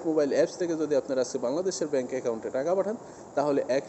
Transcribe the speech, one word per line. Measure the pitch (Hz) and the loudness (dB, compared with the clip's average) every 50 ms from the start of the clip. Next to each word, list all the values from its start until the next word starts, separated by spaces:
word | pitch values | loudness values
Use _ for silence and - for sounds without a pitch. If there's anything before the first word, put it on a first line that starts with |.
| - | 0
মোবাইল | 170 156 156 147 139 113 | 0 2 4 4 4 4
অ্যাপস | 123 160 175 - | 2 2 2 0
থেকে | - 180 170 165 | -2 -2 -2 0
যদি | 156 156 143 147 | 0 0 2 2
আপনারা | 131 123 - 139 131 | 2 2 2 0 0
আজকে | 127 - - 135 | 0 0 -2 -2
বাংলাদেশের | 123 120 135 165 170 190 180 - 170 151 | -2 0 0 0 0 -2 -2 -2 -2 0
ব্যাংক | 147 135 127 123 | 0 0 0 0
অ্যাকাউন্টে | 131 131 120 127 117 110 110 110 | -2 -2 -2 -2 -2 -2 -4 -4
টাকা | - 127 135 160 180 | -2 -2 0 0 2
পাঠান, | 196 185 190 226 240 - - - - - - - | 2 0 0 -2 -6 -8 -14 -16 -16 -16 -6 -2
তাহলে | - 143 147 143 139 - - | 0 2 2 2 2 2 2
এক | 123 139 - | 2 0 0